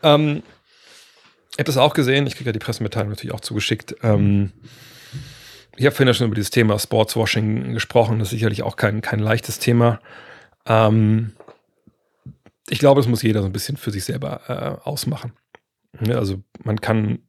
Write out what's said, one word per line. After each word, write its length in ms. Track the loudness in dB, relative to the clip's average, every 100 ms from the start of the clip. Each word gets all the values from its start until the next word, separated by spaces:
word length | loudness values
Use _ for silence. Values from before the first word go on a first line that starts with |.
Ähm, 400 | 6 4 4 -2 -8 _ _ _ _ -20 -20 _ _ _ _
ich 60 | -6
hab 80 | -2
das 100 | 2
auch 160 | 2
gesehen, 340 | 4 2 2 0
ich 80 | -4
krieg 120 | -6
ja 40 |
die 80 | -6
Pressemitteilung 520 | -6 -4 -4 -4 -4
natürlich 220 | -6 -8
auch 60 | -10
zugeschickt. 560 | -6 -6 -2 -4 -6 -4
Ähm, 480 | 2 4 4 2 0 -6 -20 -20 -20 -20 -18 -16 -16 -20 -20 -20 _ 0
ich 80 | 0
hab 80 |
vorhin 140 | 2 2
ja 60 |
schon 140 | 2 0
über 80 | -2
dieses 140 | -2
Thema 280 | 2 2 2
Sportswashing 960 | 0 0 0 0 -2 0 -2 -2 -4
gesprochen. 460 | -6 0 2 2 0
Das 80 | -2
ist 40 |
sicherlich 320 | -2 -2 -2
auch 120 | -6 -2
kein, 260 | -2 0
kein 180 | -4 -2
leichtes 400 | 0 0 -2 -4
Thema. 400 | 2 4 4 2 -8 -20 -20 -20 -20 _ 0
Ähm, 680 | 4 4 4 4 2 -2 -10 -20 -20 _ _ _ _ _ _ -20 -20 _ _ -10
ich 100 | 2
glaube, 220 | 6 6
das 60 | 4
muss 160 | 0
jeder 180 | 0 0
so 60 | -2
ein 60 |
bisschen 240 | -4 -8 -8
für 140 | -6
sich 120 | -6
selber, 380 | -6 -8 -8 -10 -10
äh, 400 | -8 -8 -8 -10
ausmachen. 460 | -6 -6 -6 -10 -16 _ _ _ _ _ -6
Ja, 180 | -2 -2
also 240 | -2 -6 -10 -12
man 160 | -4 -4
kann 400 | 0 0 0 -4